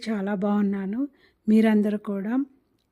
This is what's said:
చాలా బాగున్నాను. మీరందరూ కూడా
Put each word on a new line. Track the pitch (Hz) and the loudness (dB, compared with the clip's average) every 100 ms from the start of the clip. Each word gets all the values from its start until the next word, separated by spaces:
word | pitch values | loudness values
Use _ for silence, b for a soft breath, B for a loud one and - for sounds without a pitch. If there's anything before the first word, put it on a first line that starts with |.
| 220 | -4
చాలా | 214 196 208 | -4 -4 -2
బాగున్నాను. | 202 202 202 196 190 220 285 b b b - | 0 0 0 -2 -6 -6 -6 b b b 2
మీరందరూ | 220 220 214 208 208 | 4 6 4 2 -2
కూడా | 208 196 196 254 277 _ _ _ _ | -6 -6 -4 -4 -4 _ _ _ _